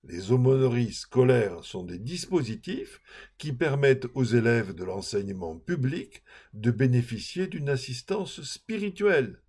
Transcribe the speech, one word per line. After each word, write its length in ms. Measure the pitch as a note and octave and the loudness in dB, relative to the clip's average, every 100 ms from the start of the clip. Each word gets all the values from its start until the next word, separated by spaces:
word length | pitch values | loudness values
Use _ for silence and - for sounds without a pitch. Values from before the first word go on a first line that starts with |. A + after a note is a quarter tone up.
| - | -10
Les 260 | E2+ F#2+ | -10 2
aumôneries 600 | B2+ B2+ C3+ C3 A#2+ A#2 | 4 4 4 4 2 0
scolaires 720 | - - B2 B2+ B2+ G#2 F2 | -4 -2 4 6 6 2 -4
sont 180 | - F#2+ | -12 -10
des 160 | F2+ F2+ | -10 -8
dispositifs 1000 | A2+ F3 - F3+ A#2 A2 - A#3 G4 - _ - - _ | -8 -8 0 0 0 -6 -6 -8 -8 -16 _ -20 -20 _
qui 160 | D3+ | -8
permettent 540 | B2 D#3+ C#3 C#3 C3 B2 | -2 0 4 4 4 0
aux 100 | C3+ | -2
élèves 500 | A#2+ A#2 A2+ A#2 G2 | 2 4 4 2 0
de 100 | F2 | -6
l'enseignement 720 | F#2 F#2+ F#2+ G#2 G2 F#2+ E2+ E2 | -6 -6 -4 -4 -4 -8 -8 -10
public 680 | - E3+ C3 D#3+ - - _ - _ | -6 -2 -2 -2 -8 -16 _ -20 _
de 180 | G#2+ A2 | -2 0
bénéficier 760 | A2 C3+ B2 A#2+ A2+ - F3 F#3 | 2 4 4 0 -6 -8 -6 -4
d'une 220 | E3 C#3+ | -4 -2
assistance 720 | C#3 B2+ B2 - G3 F#3 - | -2 -4 -12 -6 -6 -6 -10
spirituelle. 1000 | C#3 - - A3 G#3 F#3+ G3+ E3 A#2 F2+ | -14 -14 -8 -6 -6 0 2 4 2 -6